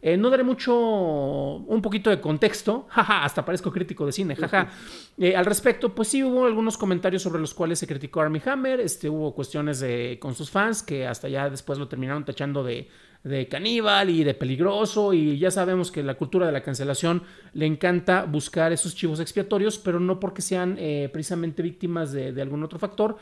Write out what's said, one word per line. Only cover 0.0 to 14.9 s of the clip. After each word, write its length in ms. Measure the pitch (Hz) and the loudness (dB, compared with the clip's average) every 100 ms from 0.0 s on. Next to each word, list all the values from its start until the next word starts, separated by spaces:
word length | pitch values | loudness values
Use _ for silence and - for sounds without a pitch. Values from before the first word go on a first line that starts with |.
Eh, 160 | 156 180 | 2 4
no 140 | 240 | 6
daré 120 | 262 | 4
mucho, 320 | 254 247 254 240 | 4 2 2 4
un 1080 | 233 208 175 147 139 139 139 147 - 220 | 4 2 2 2 0 0 -2 -6 0 0
poquito 260 | 202 214 220 | 2 0 2
de 100 | 196 | 2
contexto, 680 | 151 151 208 - - 240 - | 2 2 2 2 -2 -2 0
<laughs> 20 | |
jaja, 340 | 233 202 202 | 2 4 4
hasta 220 | 143 - - | 2 -2 -2
parezco 260 | 180 190 | -2 -2
crítico 360 | 180 - 117 147 | -4 -6 -4 -4
de 40 | |
cine, 240 | 151 185 143 | -2 -2 -2
jaja. 360 | 170 190 - - - - - - | 0 0 0 -6 -18 -18 -16 2
Eh, 160 | 185 185 | 4 4
al 100 | 180 | 4
respecto, 480 | 202 254 233 233 | 4 2 2 0
pues 140 | 190 220 | 0 0
sí 160 | 269 | 2
hubo 220 | 262 254 247 | 2 4 4
algunos 320 | 220 220 220 | 4 0 0
comentarios 420 | 196 180 190 185 | 0 2 2 0
sobre 180 | 185 165 | -2 -2
los 140 | 156 | -4
cuales 240 | - 165 165 | -2 -2 -2
se 80 | 170 | -4
criticó 360 | 143 139 165 | -8 -6 -2
a 20 | |
Armie 180 | 156 156 | 0 0
Hammer, 360 | 262 269 262 254 | -2 -2 0 0
este, 280 | 185 - 151 | -2 -2 -4
hubo 280 | 156 151 147 | -2 -4 -4
cuestiones 440 | 127 151 147 131 | -6 -4 -2 -2
de, 380 | 135 120 120 120 | -2 -2 -4 -6
con 140 | 143 | -8
sus 160 | 123 151 | -8 -4
fans, 320 | 196 214 214 | 0 0 -2
que 240 | - 139 127 | -4 -4 -4
hasta 240 | 120 139 | -6 -4
ya 180 | 135 143 | -2 -2
después 300 | 135 - 139 | -4 -6 -6
lo 100 | 135 | -4
terminaron 380 | 127 131 147 147 | -6 -4 -4 -6
tachando 380 | - 143 143 | -6 -4 -2
de, 240 | 123 120 127 - - _ | -2 -6 -8 -20 -20 _
de 240 | 131 139 127 | -6 -4 -2
caníbal 600 | 139 214 233 214 196 196 | -2 0 0 2 2 4
y 140 | 165 | 4
de 100 | 143 | 2
peligroso, 800 | 135 131 131 180 202 208 | 2 -2 2 2 2 0